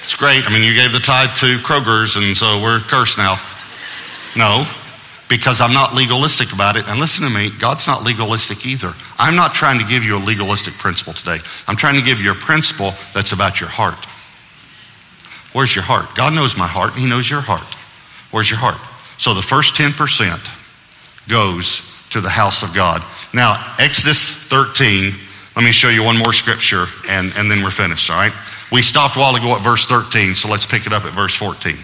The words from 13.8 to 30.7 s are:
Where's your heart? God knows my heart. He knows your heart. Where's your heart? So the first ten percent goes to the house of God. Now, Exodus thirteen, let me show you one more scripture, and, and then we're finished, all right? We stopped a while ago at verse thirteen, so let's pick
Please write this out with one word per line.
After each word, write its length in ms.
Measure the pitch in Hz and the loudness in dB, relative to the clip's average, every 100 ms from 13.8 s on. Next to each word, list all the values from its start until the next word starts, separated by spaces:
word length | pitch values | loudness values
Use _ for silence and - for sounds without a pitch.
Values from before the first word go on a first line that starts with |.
| 101 80 - - - - - - - - - - - - - - - | -2 -2 -14 -20 -20 -20 -20 -20 -20 -20 -20 -20 -20 -20 -20 -20 -8
Where's 200 | 120 135 | -2 0
your 120 | 98 92 | 0 0
heart? 300 | 120 - - | 0 0 0
God 180 | 135 | 0
knows 240 | 156 135 - | 2 0 0
my 100 | 87 | -2
heart. 280 | 87 98 123 | 0 -2 0
He 100 | 127 | 0
knows 240 | 120 117 | 0 0
your 100 | 143 | -4
heart. 380 | 135 85 - - - - - - - | -2 -4 -4 -16 -18 -20 -20 -20 -8
Where's 180 | 110 107 | -2 0
your 100 | 113 | 0
heart? 160 | 120 85 - - - - | -2 -2 -10 -20 -20 -6
So 160 | - | -2
the 80 | 95 | -2
first 360 | - 135 147 - | 2 2 2 2
ten 160 | 147 | 0
percent 480 | 147 143 - 98 85 - - - - - - - - - | 0 -2 0 0 -2 -10 -18 -20 -20 -20 -20 -20 -20 -2
goes 520 | 113 101 87 87 - - - - | 0 2 0 -4 -6 -10 -20 -8
to 100 | 113 | -4
the 100 | 92 | -2
house 320 | 90 101 - | 0 2 2
of 120 | 98 | 0
God. 280 | 87 90 82 85 - - | 0 2 0 -6 -16 -6
Now, 420 | - 120 101 - - | 0 2 2 -4 0
Exodus 680 | 143 - 147 151 - - - | 2 4 4 4 2 -2 0
thirteen, 680 | 135 131 - 123 98 98 95 - - - - | 2 2 2 2 2 0 -4 -14 -20 -12 0
let 80 | |
me 80 | 117 | 2
show 160 | 113 127 | 4 4
you 160 | 113 | 4
one 140 | 110 113 | 4 2
more 160 | 113 | 2
scripture, 540 | 110 - 110 - 95 87 - - | 2 0 0 0 0 -2 -6 -4
and, 240 | 98 92 98 | -2 -2 -2
and 120 | 104 | 0
then 140 | 104 | 0
we're 80 | 98 | 0
finished, 380 | 92 95 80 - | -2 -2 0 -2
all 60 | 85 | 0
right? 160 | 104 107 - - - | 0 -2 -14 -16 -2
We 120 | 123 | 2
stopped 340 | 120 151 143 135 | 4 4 2 4
a 40 | |
while 140 | 135 | 2
ago 220 | 123 120 113 | 2 2 2
at 60 | |
verse 240 | 104 117 - | 2 2 4
thirteen, 500 | 123 104 113 95 95 | 2 2 0 2 0
so 140 | 107 | -2
let's 160 | 104 | -2
pick 200 | - | 0